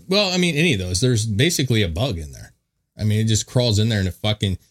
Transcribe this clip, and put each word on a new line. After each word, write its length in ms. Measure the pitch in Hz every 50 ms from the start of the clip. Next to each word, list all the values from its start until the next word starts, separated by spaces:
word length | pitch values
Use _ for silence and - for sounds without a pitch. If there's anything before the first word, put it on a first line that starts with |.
| 90 -
well, 220 | 185 202 208 185 180
I 40 | 180
mean, 180 | 180 175 156
any 180 | 143 165 180 139
of 60 | 98
those. 220 | 92 90 90 92
There's 240 | - 127 127 110 107
basically 580 | 113 104 98 131 175 170 - 143 131 120 110 104
a 40 | 90
bug 300 | 80 85 120 143 101 82
in 140 | 78 73
there. 220 | 65 53 - - - _ _ _ _ _ _ _ _ -
I 60 | -
mean, 160 | 107 107 107
it 60 | 110
just 200 | 110 110 101 -
crawls 320 | - - 127 123 120 107 101
in 120 | 107 117
there 100 | 113 104
and 80 | 95 92
it 80 | 87
fucking, 420 | - - 107 107 - - 98 92 - - _